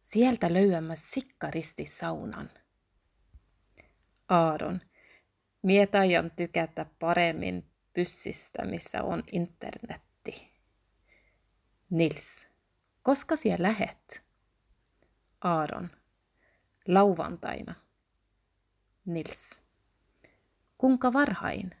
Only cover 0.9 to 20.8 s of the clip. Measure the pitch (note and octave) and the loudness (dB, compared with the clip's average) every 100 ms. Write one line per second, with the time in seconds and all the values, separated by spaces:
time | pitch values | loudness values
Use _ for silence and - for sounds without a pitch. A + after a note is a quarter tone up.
0.9 | D#3+ - - - _ D3+ D#3+ D#3+ - D3+ | -6 -4 -4 -6 _ -6 -6 -6 -8 -10
1.9 | - E3 D#3+ - - - - _ _ _ | -6 -6 -6 -8 -10 -14 -18 _ _ _
2.9 | _ _ _ _ - _ _ _ _ - | _ _ _ _ -20 _ _ _ _ -20
3.9 | _ _ _ - F3 E3 D3+ - F#3 _ | _ _ _ 2 4 4 2 -4 -6 _
4.9 | _ _ _ _ _ _ _ F#3 G3 G3 | _ _ _ _ _ _ _ 4 4 6
5.9 | G3+ F#3+ E3+ E3 - E3+ F3 E3 - D#3+ | 4 4 4 0 -6 -4 -2 -4 -6 -10
6.9 | _ E3 F3 E3+ D#3+ - F2+ - _ _ | _ 0 2 2 0 -6 -6 -10 _ _
7.9 | - F3 - - - - - - E3+ - | -4 -2 -4 -8 -8 -10 -8 -6 -6 -6
8.9 | - - E3+ - F3 F3 _ - - - | -6 -4 -4 -4 -4 -4 _ -14 -14 -14
9.9 | - _ _ - - - _ _ _ _ | -14 _ _ -16 -16 -20 _ _ _ _
10.9 | _ _ _ _ _ _ _ _ _ _ | _ _ _ _ _ _ _ _ _ _
11.9 | E3 D#3+ - - - - _ _ _ _ | 2 2 2 -6 -6 -8 _ _ _ _
12.9 | _ - C#4 - D#4 A3 F3 F3+ G#3+ F#3+ | _ 0 0 0 0 0 2 0 0 -4
13.9 | - _ - _ _ _ _ _ _ _ | -8 _ -20 _ _ _ _ _ _ _
14.9 | _ _ _ _ _ F3+ E3 D3+ - F3 | _ _ _ _ _ -2 0 0 -4 -10
15.9 | _ _ _ _ _ _ _ _ _ - | _ _ _ _ _ _ _ _ _ 2
16.9 | F#3 G3+ E3 D3+ E3+ - - - E3+ _ | 6 6 2 -4 -8 -8 -8 -10 -14 _
17.9 | _ _ _ _ _ _ _ _ _ _ | _ _ _ _ _ _ _ _ _ _
18.9 | _ F#3 E3+ D3+ - - - _ _ _ | _ -8 -6 -6 -10 -10 -12 _ _ _
19.9 | _ _ _ _ _ _ _ _ _ | _ _ _ _ _ _ _ _ _